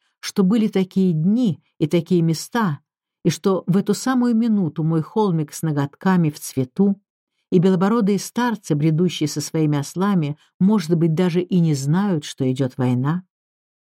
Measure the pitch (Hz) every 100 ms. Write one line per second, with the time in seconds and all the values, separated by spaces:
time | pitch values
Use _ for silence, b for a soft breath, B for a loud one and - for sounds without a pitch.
0 | _ _ - - 185 233 214 190 185 -
1 | 190 156 170 220 247 151 _ - 156 175
2 | 165 180 165 160 - - 208 143 _ _
3 | _ _ - - 202 190 - 185 208 196
4 | - 262 240 220 233 208 170 147 160 160
5 | 151 220 214 165 151 - 160 147 143 -
6 | 190 185 160 147 - - 127 - 202 196
7 | _ _ _ _ - 185 180 185 190 233
8 | 202 202 - - 247 220 - 147 160 156
9 | 180 - 151 151 147 160 156 147 139 -
10 | 196 196 143 147 b b 190 214 156 170
11 | 170 156 180 170 - 180 165 143 139 170
12 | 208 165 - - 131 131 131 - 123 123
13 | 139 175 - _ _ _ _ _ _